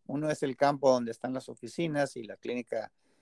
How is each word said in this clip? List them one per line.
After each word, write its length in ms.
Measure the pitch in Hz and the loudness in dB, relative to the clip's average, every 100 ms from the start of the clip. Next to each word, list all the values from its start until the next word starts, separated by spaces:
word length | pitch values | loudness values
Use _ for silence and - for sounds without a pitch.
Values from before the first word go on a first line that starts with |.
Uno 260 | - 139 151 | -6 -2 -2
es 120 | 147 | 0
el 120 | 139 | -2
campo 380 | 123 143 143 139 | 4 2 6 4
donde 200 | 127 117 | 4 2
están 200 | 113 131 | -4 -6
las 160 | 131 - | -6 -8
oficinas 680 | 113 117 - 170 147 139 | -12 -8 -4 0 0 0
y 100 | 127 | -4
la 120 | 110 92 | -12 -10
clínica 560 | 117 123 117 113 107 _ _ _ | -6 -6 -4 -4 -6 _ _ _